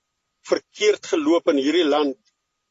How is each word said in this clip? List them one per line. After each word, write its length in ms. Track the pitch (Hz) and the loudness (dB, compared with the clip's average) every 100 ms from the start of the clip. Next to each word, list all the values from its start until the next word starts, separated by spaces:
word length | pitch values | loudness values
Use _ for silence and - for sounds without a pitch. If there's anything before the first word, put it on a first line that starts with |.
| _ _ _ _ | _ _ _ _
verkeerd 640 | - 175 - - 208 - - | -6 -4 -4 -2 0 0 -4
geloop 420 | 175 147 170 180 | -2 0 2 2
in 80 | 147 | 0
hierdie 300 | 135 165 156 | 0 0 0
land 320 | 147 143 131 _ _ _ _ _ | 0 -2 -6 _ _ _ _ _